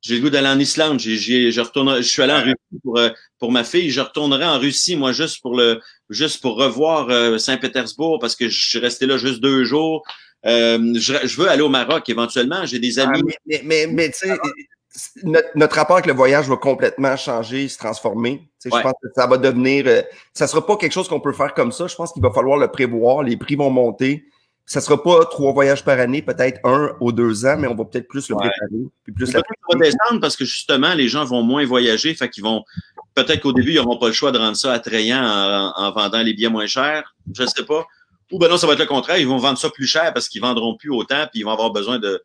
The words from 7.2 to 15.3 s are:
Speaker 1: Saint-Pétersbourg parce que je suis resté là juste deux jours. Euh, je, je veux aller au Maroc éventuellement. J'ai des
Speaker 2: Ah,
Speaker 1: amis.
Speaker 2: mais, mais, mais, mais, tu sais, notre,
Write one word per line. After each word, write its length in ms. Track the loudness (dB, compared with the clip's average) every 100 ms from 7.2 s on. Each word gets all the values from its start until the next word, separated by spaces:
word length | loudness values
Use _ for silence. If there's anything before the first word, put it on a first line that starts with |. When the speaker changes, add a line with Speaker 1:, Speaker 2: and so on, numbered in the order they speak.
| 2 0
Speaker 1:
Saint-Pétersbourg 800 | -2 -2 -2 -4 -6 -6 -2 -2
parce 160 | -4 -4
que 100 | -4
je 220 | -2 -2
suis 100 | -2
resté 260 | -4 -2 -2
là 120 | 0
juste 240 | -2 0
deux 240 | 0 2 2
jours. 380 | 0 0 -4 -8 -20 -20 _ 0
Euh, 480 | 2 4 2 2 0
je, 180 | 0 -2 -2
je 80 | 0
veux 80 | 2
aller 120 | 4
au 60 | 2
Maroc 380 | 2 0 -2 -2
éventuellement. 580 | -4 -2 0 -2 -2 -6
J'ai 140 | -4
des 200 | -2 0
Speaker 2:
Ah, 100 | 0
Speaker 1:
amis. 120 | 0 -2
Speaker 2:
mais, 100 | -6 -6
mais, 160 | -6 0
mais, 220 | 0 0
mais, 240 | -2 -2
tu 80 | -2 -4
sais, 80 | -4 -6 -8 -20 _ _ -18 -18 -10
notre, 260 | 2